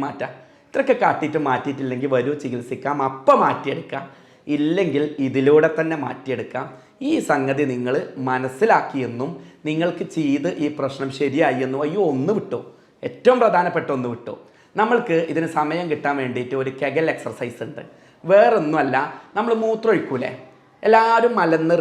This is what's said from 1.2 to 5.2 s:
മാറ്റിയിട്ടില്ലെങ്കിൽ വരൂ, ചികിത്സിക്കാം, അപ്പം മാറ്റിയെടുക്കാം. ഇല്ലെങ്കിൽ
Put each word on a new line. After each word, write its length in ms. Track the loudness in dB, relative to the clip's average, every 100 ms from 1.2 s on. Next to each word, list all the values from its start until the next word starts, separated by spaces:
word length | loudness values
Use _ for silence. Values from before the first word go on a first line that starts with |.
| 0 0 0
മാറ്റിയിട്ടില്ലെങ്കിൽ 600 | 0 -2 -4 -4 -4 0
വരൂ, 180 | 2 2 -2
ചികിത്സിക്കാം, 540 | -4 -6 -6 -6 -4 -2 -2
അപ്പം 300 | -2 2 2 2
മാറ്റിയെടുക്കാം. 580 | -2 -6 -8 -8 -10 -10 -16 -20 _ -4 -2
ഇല്ലെങ്കിൽ 460 | 0 0 0 0 -2 -2